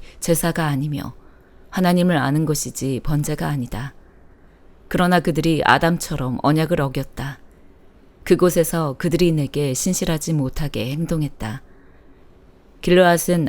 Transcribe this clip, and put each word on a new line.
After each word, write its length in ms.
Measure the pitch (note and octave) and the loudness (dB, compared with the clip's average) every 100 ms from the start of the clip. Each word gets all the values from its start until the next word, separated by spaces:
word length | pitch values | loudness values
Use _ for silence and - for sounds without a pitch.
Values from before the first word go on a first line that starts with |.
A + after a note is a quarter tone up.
| - - | -10 -8
제사가 460 | - E3 E3+ E3 D#3 | -2 0 0 0 -2
아니며 480 | C#3 D3+ C#3 - - - - - - - | -2 -4 -6 -8 -14 -20 -20 -20 -20 -8
하나님을 480 | - F3+ F3+ F3+ D#3+ | 0 2 4 4 2
아는 280 | C3 D3+ D#3 | 2 0 0
것이지 560 | D3 B2+ - C3 B2+ | -2 -4 -6 -4 -4
번제가 440 | - D3 D3+ D3+ D#3+ | -2 -2 -2 -4 -4
아니다. 460 | C#3+ A#2+ G#2 C3+ - - - - - - _ - - - | -4 -6 -8 -10 -14 -20 -20 -20 -20 -20 _ -20 -20 -4
그러나 320 | F#3 F3+ F3+ | 0 4 4
그들이 420 | E3+ D#3 D#3+ D3+ | 2 0 0 2
아담처럼 760 | C#3+ C3+ E3 E3+ - D3 B2+ B2 | 4 4 2 0 -4 -4 -4 0
언약을 400 | C#3 D#3 D#3+ E3+ | 2 2 2 0
어겼다. 580 | C#3 C3 C3+ - C3+ C#3 - - - - - - - _ | 0 -4 -8 -8 -10 -10 -18 -20 -20 -20 -20 -20 -20 _
그곳에서 720 | - F3+ F3 E3+ D#3+ E3+ D#3 C3 | 0 4 4 2 0 0 -2 -2
그들이 320 | F3+ E3+ F3 | -2 2 2
내게 420 | D#3 C#3 D3+ C#3+ | 2 -2 -2 -2
신실하지 600 | B2+ F#3+ F#3 F3 D#3 - | -2 -2 -2 -2 -4 -2
못하게 580 | D3+ C3+ - D3 A#2+ A2+ | -2 -2 -4 -4 -4 -6
행동했다. 720 | D3 E3 D#3+ C#3+ - A2 A#2+ - - - - - - - - - - - - | -6 -4 -2 -4 -6 -10 -10 -14 -20 -20 -20 -20 -20 -20 -20 -20 -20 -20 -6
길르앗은 680 | - F3+ F3 E3+ - F3 | 4 6 6 4 2 0